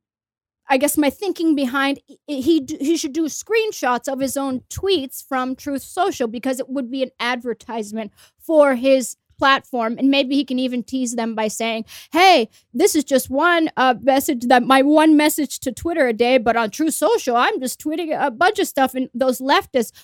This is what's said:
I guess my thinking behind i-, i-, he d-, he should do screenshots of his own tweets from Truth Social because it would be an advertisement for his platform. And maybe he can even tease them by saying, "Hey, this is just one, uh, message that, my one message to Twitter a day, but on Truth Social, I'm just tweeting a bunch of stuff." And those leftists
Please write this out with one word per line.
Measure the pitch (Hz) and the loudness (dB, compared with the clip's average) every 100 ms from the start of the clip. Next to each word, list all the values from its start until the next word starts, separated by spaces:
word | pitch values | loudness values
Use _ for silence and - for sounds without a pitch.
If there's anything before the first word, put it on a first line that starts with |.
| _ _ _ _ _ _ - | _ _ _ _ _ _ -2
I | 269 | 0
guess | 285 - | 0 0
my | 285 | 0
thinking | - 392 339 320 | 0 -6 -2 0
behind | 285 254 277 277 277 _ | 0 0 0 -2 -4 _
i-, | - - | -18 -10
i-, | 285 | -4
he | 262 320 | 2 2
d-, | 262 311 | 0 -4
he | 277 330 | -2 -2
should | 302 | -2
do | 294 320 | -4 -4
screenshots | - - 440 440 - 254 240 277 | -6 -2 -2 -2 -2 -2 -2 -4
of | 269 | -4
his | 269 277 | -4 -4
own | 277 254 - | -4 -6 -8
tweets | - 381 349 262 - - | -6 0 0 -2 -12 -6
from | 262 254 262 | -4 -4 -6
Truth | 294 277 | -6 -8
Social | - 370 381 - 233 | -6 -2 -2 -2 -4
because | 233 262 262 | -4 -4 -4
it | - | -6
would | 269 233 | -6 -6
be | 269 | -6
an | 254 - | -6 -4
advertisement | 240 247 247 220 - 226 202 220 208 _ _ _ | -4 -4 -6 -10 -8 -10 -8 -10 -10 _ _ _
for | - 311 285 247 | 2 6 6 4
his | 269 269 226 - _ - | 4 2 2 -12 _ 0
platform. | 269 269 - 247 220 233 | 2 2 0 -4 -4 0
And | 269 | 2
maybe | 277 254 277 | 2 2 -2
he | 277 | -2
can | 254 | -4
even | 262 247 | -4 -4
tease | - 262 240 233 | -6 -4 -4 -4
them | 226 220 | -4 -4
by | 220 | -4
saying, | - 226 226 - - - | -4 -4 -6 -10 -16 -4
"Hey, | 320 381 320 220 _ _ | 2 6 4 2 _ _
this | 240 392 311 | 0 2 2
is | |
just | - 262 - | 0 0 0
one, | 269 339 339 320 - | 0 2 2 0 0
uh, | 254 233 | 0 0
message | 262 269 302 247 240 | 0 -2 -2 -2 2
that, | 254 | 4
my | 247 269 | 4 4
one | 277 311 311 294 | 6 6 6 6
message | 294 - 277 - | 4 0 -6 -6
to | 262 | -8
Twitter | 214 339 330 254 | -6 -4 0 0
a | |
day, | 220 240 262 | 2 2 2
but | 226 226 | 2 0
on | 220 | -2
Truth | - 320 | -2 -2
Social, | - 311 453 262 240 | 0 0 0 2 2
I'm | 311 403 | 2 0
just | 254 - | -6 -6
tweeting | 302 320 320 277 | -6 -4 -4 -2
a | 277 | -2
bunch | 220 359 440 | 0 0 0
of | 320 | -2
stuff." | - 262 262 | 0 0 -2
And | 262 | -6
those | 233 262 254 | -2 -2 0
leftists | 262 339 - 254 214 - | 2 0 0 -4 -4 -8